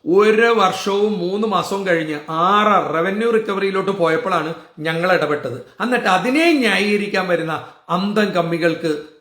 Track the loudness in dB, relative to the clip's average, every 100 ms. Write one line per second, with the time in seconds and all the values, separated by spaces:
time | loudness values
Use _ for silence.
0 | 4 4 6 4 4 4 2 0 -2 0
1 | 0 0 -4 -2 -2 -2 -2 -4 0 -2
2 | -2 -8 -6 -2 2 4 4 2 2 -2
3 | -2 0 0 0 0 -2 -2 -2 -2 0
4 | 0 0 0 -2 -2 -8 -16 -8 -4 -2
5 | 0 2 0 -2 -6 -10 -14 -8 -2 0
6 | 0 0 2 2 2 2 2 0 0 0
7 | 0 -4 0 -2 -2 -6 -10 -20 -4 -2
8 | 0 0 0 0 -2 0 0 0 -4 -4
9 | -8 _